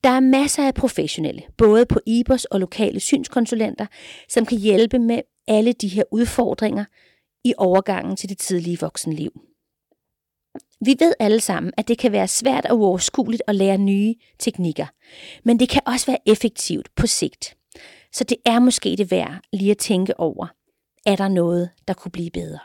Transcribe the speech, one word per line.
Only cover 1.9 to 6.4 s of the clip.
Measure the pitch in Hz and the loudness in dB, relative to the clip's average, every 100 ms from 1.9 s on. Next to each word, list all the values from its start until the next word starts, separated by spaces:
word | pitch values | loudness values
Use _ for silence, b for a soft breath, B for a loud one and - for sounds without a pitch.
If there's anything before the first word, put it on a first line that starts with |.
| - - | 2 0
ibos | 233 247 254 | -2 0 -2
og | - 196 | 0 -4
lokale | 185 - 214 196 | -4 -2 -2 -2
synskonsulenter, | - 170 - 247 226 226 220 - 208 B B B B | -2 -2 -2 -2 -2 -2 -4 -6 -12 B B B B
som | - 226 | -2 0
kan | 233 | 0
hjælpe | 208 190 226 254 | 2 4 4 2
med | 233 233 - _ - | 0 -2 -6 _ 0
alle | 214 226 | 2 2
de | 240 208 | 0 -2
her | 190 - | -2 -2
udfordringer | 214 233 - | 0 0 0